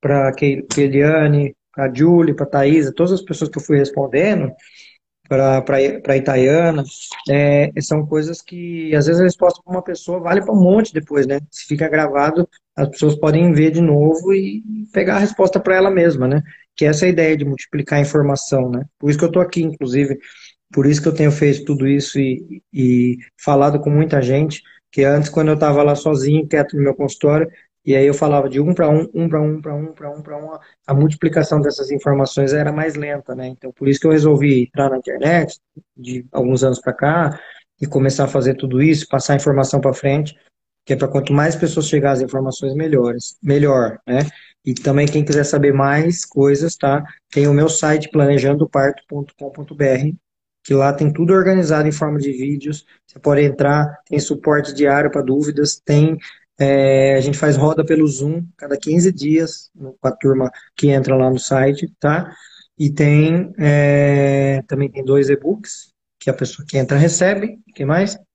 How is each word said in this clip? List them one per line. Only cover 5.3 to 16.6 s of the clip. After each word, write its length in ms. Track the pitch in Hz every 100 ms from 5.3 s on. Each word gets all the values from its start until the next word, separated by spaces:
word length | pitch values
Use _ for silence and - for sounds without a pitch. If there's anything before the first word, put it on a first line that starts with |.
| 135 135 131
pra, 140 | 131 139 139 139
pra 140 | - 135
Itaiana, 680 | 135 131 127 156 170 156 151 - - - -
é, 420 | 143 143 143 147 -
são 240 | 143 156 151
coisas 360 | 156 156 170
que, 500 | - 175 175 170 160 151
às 120 | 147
vezes, 140 | 165
a 20 |
resposta 360 | 185 - 180 -
pra 100 | -
uma 80 | 180
pessoa 380 | 180 170 - 180
vale 220 | 170 196
pra 120 | 202
um 80 | 214
monte 320 | 180 202 220
depois, 320 | 156 151 147 131
né? 140 | 139 147
Se 160 | - -
fica 240 | 151 160
gravado, 580 | 151 147 139 143 160 180 _ _ -
as 140 | 147
pessoas 260 | - 151 151
podem 360 | 156 156 175
ver 180 | 151 156
de 100 | 156
novo 520 | 170 147 151 160 180
e 280 | 196 196 214 - - -
pegar 220 | - 185 202
a 40 |
resposta 400 | 208 - 190 185
pra 160 | 190 185
ela 140 | 196
mesma, 380 | 190 170 143 127
né? 160 | 147 147 -